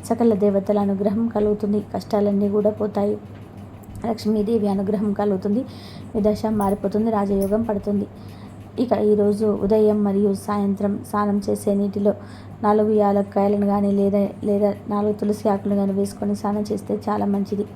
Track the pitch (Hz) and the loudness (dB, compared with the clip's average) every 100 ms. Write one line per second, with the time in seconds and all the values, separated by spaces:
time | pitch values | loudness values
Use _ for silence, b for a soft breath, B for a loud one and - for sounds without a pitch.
0 | - 233 240 208 208 196 196 208 202 196 | -4 2 2 4 2 2 2 0 2 0
1 | 208 208 226 214 208 208 202 208 202 196 | 0 0 0 0 0 0 0 -2 -2 -8
2 | - 208 202 196 202 208 208 214 208 208 | -2 0 2 2 2 2 0 0 -4 -2
3 | 202 208 - - - - - - - - | -2 -2 -8 -16 -18 -16 -18 -18 -16 -8
4 | 226 226 208 220 208 233 202 196 196 202 | -6 -2 0 0 2 0 2 0 0 0
5 | 208 196 208 190 202 214 262 B B B | 0 0 0 0 0 -2 -2 B B B
6 | B 226 208 208 220 214 196 196 196 208 | B 0 0 2 0 2 2 0 0 0
7 | 226 214 202 196 196 214 226 202 208 202 | 2 0 2 2 2 0 0 -2 0 -2
8 | 202 B B B B B - - 247 240 | -2 B B B B B -12 -4 0 2
9 | 208 208 208 208 214 208 196 220 214 214 | 4 4 4 2 0 0 2 4 4 4
10 | 202 196 208 196 - 208 202 196 202 202 | 2 2 2 0 -2 0 0 0 -2 -2
11 | - 208 208 202 208 208 - 202 202 196 | -4 -2 0 0 0 -2 0 0 0 2
12 | 202 196 B B B - 214 214 214 214 | 0 0 B B B -2 2 4 4 4
13 | 202 202 202 196 202 208 202 202 202 202 | 4 2 0 2 2 2 2 2 2 2
14 | 202 202 202 - 202 202 208 202 - 208 | 4 2 0 -2 0 2 2 0 -4 0
15 | 208 208 208 214 220 196 202 202 196 196 | 0 0 -2 0 0 0 0 0 2 0
16 | 202 - 202 202 208 208 208 202 - 208 | -2 -2 -4 -2 -2 -2 -2 -4 -4 -4
17 | 208 208 202 202 196 196 208 | -2 -2 0 0 -2 -2 -4